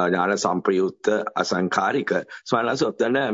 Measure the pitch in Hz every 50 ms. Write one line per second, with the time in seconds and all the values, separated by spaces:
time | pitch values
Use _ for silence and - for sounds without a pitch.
0 | 90 87 92 90 87 95 101 98 - 92 90 92 - - 98 92 95 92 90 _
1 | - 104 107 104 - - - - 90 - 98 90 92 90 - - 95 101 117 135
2 | - - - 90 - - - - - - 127 117 117 117 123 139 156 113 98 -
3 | 120 117 127 135 139 120